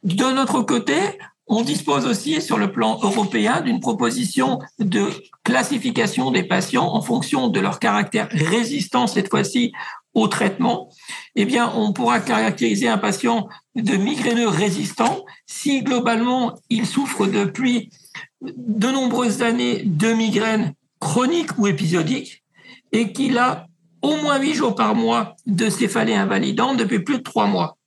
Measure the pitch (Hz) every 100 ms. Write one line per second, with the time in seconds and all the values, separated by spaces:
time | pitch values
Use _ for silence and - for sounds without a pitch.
0 | 202 180 262 262 269 - 226 233 - 285
1 | 403 403 - _ _ 220 247 302 - 277
2 | 247 - - 156 - 220 202 214 226 220
3 | 202 196 202 117 104 165 135 117 - 214
4 | 233 247 240 - 262 254 - _ 202 208
5 | 202 - - - - 254 254 277 - -
6 | 220 - 254 113 - 95 - 123 165 220
7 | - 240 - - 254 196 196 - 233 208
8 | 208 220 - 185 156 214 233 277 196 254
9 | 233 202 - 214 202 247 240 - - -
10 | _ - 214 - 202 196 247 240 - -
11 | - - - - 202 254 233 - 214 202
12 | 240 233 - 220 220 - 233 202 240 220
13 | 208 196 240 233 196 - _ - 220 196
14 | 202 311 240 233 233 160 202 170 202 -
15 | 233 381 - - _ - 294 277 233 247
16 | 233 226 240 254 240 - _ 226 214 -
17 | 277 - 196 196 202 - 254 240 202 -
18 | - - - _ 262 - 240 214 226 269
19 | 254 233 247 202 233 240 247 208 214 156
20 | 220 226 226 202 220 220 175 - _ _
21 | 151 156 254 339 320 165 202 156 175 175
22 | 156 254 - - _ _ - - _ 214
23 | 220 190 269 240 254 262 - _ _ _
24 | 277 311 294 285 277 311 262 196 220 220
25 | 226 233 214 - - 190 220 - 220 233
26 | 220 214 196 196 - 202 247 262 208 220
27 | 180 269 - - 208 196 165 -